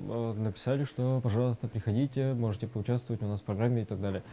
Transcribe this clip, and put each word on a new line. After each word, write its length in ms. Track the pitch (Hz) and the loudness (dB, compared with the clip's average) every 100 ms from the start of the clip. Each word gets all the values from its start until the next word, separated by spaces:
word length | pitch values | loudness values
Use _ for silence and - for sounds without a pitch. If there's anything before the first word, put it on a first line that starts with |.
| 101 | -2
э, 240 | 117 117 | -2 -2
написали, 500 | 107 110 - 123 139 | 0 -2 -2 0 0
что, 360 | 143 - 127 131 | 0 0 2 2
пожалуйста, 440 | 123 110 123 113 117 | 2 4 2 0 -2
приходите, 640 | 110 110 107 139 139 135 | -2 0 2 2 2 0
можете 360 | 123 113 101 110 | 2 0 0 -4
поучаствовать 540 | 110 101 120 - 113 | -4 0 0 0 -4
у 40 | 104 | -2
нас 140 | 101 | -4
в 20 | |
программе 380 | - 101 120 120 | -2 0 2 2
и 20 | |
так 160 | 104 95 | 0 -2
далее. 220 | 98 95 - | -2 -4 -6